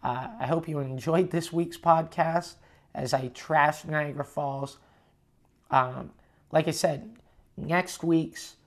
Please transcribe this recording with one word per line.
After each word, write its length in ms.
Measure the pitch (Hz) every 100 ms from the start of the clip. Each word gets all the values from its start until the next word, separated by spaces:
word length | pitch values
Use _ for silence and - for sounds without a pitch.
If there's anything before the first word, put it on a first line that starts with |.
Uh, 260 | - 123 131 -
I 60 | 127
hope 220 | 160 160
you 120 | 151
enjoyed 500 | 135 131 139 165 185
this 220 | 175 165
week's 260 | 165 170 -
podcast 760 | 170 165 165 - 165 165 175 - - _ _
as 180 | - 135
I 160 | 135 127
trash 560 | 123 - 156 147 151
Niagara 400 | 156 151 147 143
Falls. 540 | 143 - 143 139 135 - _ _ _ _ _ _ _ _ _
Um, 400 | 135 127 131 - - _ _ _
like 160 | 156 160
I 60 |
said, 440 | 151 170 143 214 - _ _ _ -
next 460 | 147 170 180 -
week's 540 | 165 165 160 - - -